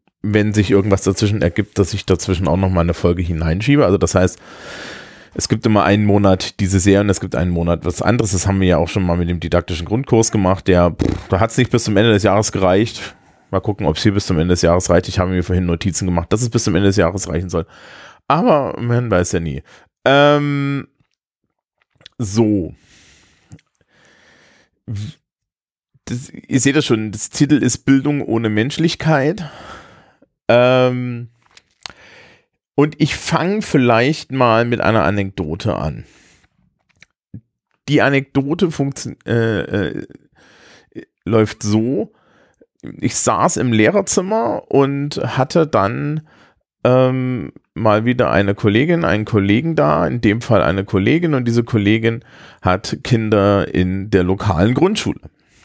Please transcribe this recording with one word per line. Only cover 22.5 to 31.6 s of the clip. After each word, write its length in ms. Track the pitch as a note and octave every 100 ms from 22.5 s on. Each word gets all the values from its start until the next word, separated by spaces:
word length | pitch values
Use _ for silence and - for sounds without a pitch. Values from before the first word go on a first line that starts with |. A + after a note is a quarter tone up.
| G2+ D#2 C#2+ _ _ _ _ _ _ _ - _ _ _ _ _ _ _ _ _ _ _ _ - G2+ G#2+ - _ _ _ _ _ _ _ _ -
Das, 240 | A#2+ C3+
ihr 280 | - - C3
seht 160 | B2+
das 100 | C#3+
schon, 280 | C#3+ A2+ G#2+
das 180 | G2+ -
Titel 320 | - C#3+ C#3+
ist 220 | B2 -
Bildung 380 | - C3+ C#3 D3
ohne 260 | - A2+ A2+
Menschlichkeit. 1000 | G#2+ B2 - D#3+ - D#3+ D#3 C3+ F#3 D#3+ - - - - - _ _ _ _ -
Ähm, 840 | A#2+ B2 B2+ B2+ B2 B2 A#2+ A#2 _ _ -